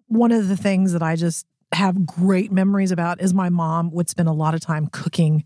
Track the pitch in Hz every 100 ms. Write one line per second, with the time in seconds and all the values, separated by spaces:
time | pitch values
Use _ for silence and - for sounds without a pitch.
0 | - 226 233 233 190 196 202 190 190 170
1 | 160 165 170 - - _ - 160 196 185
2 | 165 170 190 185 190 190 190 202 190 175
3 | 170 170 185 190 180 175 160 165 170 170
4 | 170 - 165 156 156 160 - 156 151 -
5 | - - 156 151